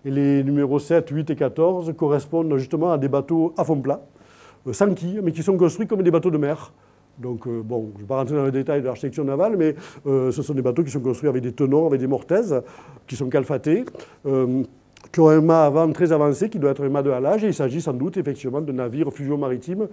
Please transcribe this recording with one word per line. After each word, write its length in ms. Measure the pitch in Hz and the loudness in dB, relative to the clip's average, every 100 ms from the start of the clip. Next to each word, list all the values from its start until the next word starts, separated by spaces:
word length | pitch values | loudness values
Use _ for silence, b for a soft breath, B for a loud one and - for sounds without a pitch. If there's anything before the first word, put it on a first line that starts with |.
| 139 | -4
et 60 | |
les 320 | 139 143 139 | 0 2 2
numéros 360 | 135 143 139 143 | 2 0 2 0
sept, 300 | 147 165 160 | 2 0 0
huit 220 | 147 156 | -4 -4
et 40 | 147 | -2
quatorze 560 | 135 - 170 185 165 156 | -2 2 0 0 -4 -2
correspondent 600 | 151 147 143 165 165 139 | 0 0 0 -2 0 -2
justement 340 | 127 160 175 | -2 -2 0
à 80 | 156 | 0
des 100 | 139 | 0
bateaux 460 | 139 139 165 165 170 | 0 0 0 0 0
à 60 | |
fond 180 | 160 151 | -2 0
plat, 200 | 135 143 - _ B B B B 131 | -2 -4 -6 _ B B B B -6
euh, 60 | |
sans 200 | 113 202 | 0 0
quille, 280 | 180 170 208 | 0 -4 -4
mais 80 | 180 | -4
qui 100 | 160 | -2
sont 160 | 160 190 | 0 4
construits 300 | 175 165 220 | 2 2 -2
comme 160 | 208 | 0
des 80 | 175 | 2
bateaux 200 | 165 180 | 2 2
de 60 | 156 | 0
mer. 340 | 143 151 - _ b b b - | 0 -4 -10 _ b b b -12
Donc, 300 | 123 117 127 | -10 -8 -6
euh, 140 | 117 | -8
bon, 280 | 110 120 110 | -6 -6 -6
je 80 | 101 | -10
ne 40 | |
vais 40 | 104 | -6
pas 80 | 135 | -4
rentrer 200 | 135 147 | -2 0
dans 100 | 135 | 0
le 60 | |
détail 280 | 131 135 143 | 0 0 -2
de 60 | 127 | -2
l'architecture 400 | 120 143 127 139 | -6 -6 -4 -2
navale, 320 | 139 202 202 | 0 0 2
mais, 180 | 156 151 B B 143 | 0 -2 B B 0
euh, 240 | 135 131 | 0 2
ce 100 | 123 | -2
sont 120 | 143 | -4
des 80 | 135 | -2
bateaux 220 | 127 123 | 0 0
qui 80 | 151 | -2
sont 100 | 143 | -2
construits 260 | 127 117 151 | -2 -2 0
avec 160 | 127 | 0
des 80 | 120 | -2
tenons, 340 | - 139 143 160 | -2 2 4 4
avec 140 | 139 | 2
des 80 | 131 | 0
mortaises, 560 | 131 - 185 226 135 - B B B - | -2 0 0 2 -2 -4 B B B -12
qui 100 | 117 | -6
sont 100 | 131 | -2
calfatés, 560 | 143 131 135 151 185 247 - B B 143 | 0 0 -2 0 0 -2 -12 B B -2
euh, 380 | 135 127 131 127 - _ - - | 0 2 0 -4 -10 _ -20 -4
qui 80 | - | 6
ont 80 | 160 | 8
un 140 | 156 | 8
mât 240 | 160 165 147 | 6 6 6
avant 260 | 147 165 | 4 2
très 220 | 151 170 | 2 2
avancé, 360 | 156 147 139 220 | 4 2 2 -2
qui 100 | 214 | 0
doit 120 | 139 | -2
être 100 | 139 | 0
un 60 | 139 | -2
mât 160 | 143 | 0
de 60 | 143 | 0
halage, 340 | 127 139 214 | 0 0 2
et 40 | 214 | 0
il 60 | |
s'agit 280 | 170 135 147 | 0 -2 -4
sans 100 | 160 | -4
doute 240 | 127 165 190 | -4 -4 -4
effectivement 460 | 143 139 131 135 | -6 -6 -6 -6
de 100 | 156 | -6
navires 400 | 127 123 131 147 | -6 -4 -4 -4
fluviaux 240 | 131 139 143 | -4 -4 -4
maritimes 540 | 139 127 165 190 214 | -2 -4 -6 -6 -8